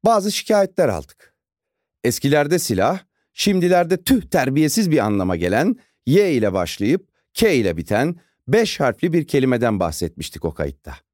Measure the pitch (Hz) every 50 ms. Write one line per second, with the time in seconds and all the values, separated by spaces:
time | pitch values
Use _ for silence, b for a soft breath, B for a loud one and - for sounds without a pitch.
0 | - 220 233 214 190 208 190 - - - 220 208 196 190 _ - 175 127 98 80
1 | 71 _ - _ _ _ _ _ _ _ _ _ _ _ _ _ _ _ _ _
2 | - 120 117 - - 143 143 151 147 143 165 175 - - 113 92 95 123 180 185
3 | - _ _ _ _ _ _ - - 202 196 185 170 175 185 175 175 165 185 180
4 | - - 269 240 - - - 170 131 135 131 147 156 151 - 226 214 175 156 143
5 | 104 107 104 101 92 92 90 82 87 87 98 117 151 208 240 b b b b b
6 | b 123 139 190 208 185 151 123 107 101 90 95 87 82 - - 101 110 156 190
7 | _ _ _ _ _ _ _ - 226 220 170 127 107 92 82 82 82 - 104 107
8 | 131 165 175 170 b b b b b - 131 226 226 - - - 147 127 113 _
9 | - 180 160 175 147 - - 143 131 131 127 117 120 117 107 95 90 82 78 -
10 | 92 80 - - 78 - - 80 - 82 73 - 76 71 69 _ _ - 69 -
11 | _ _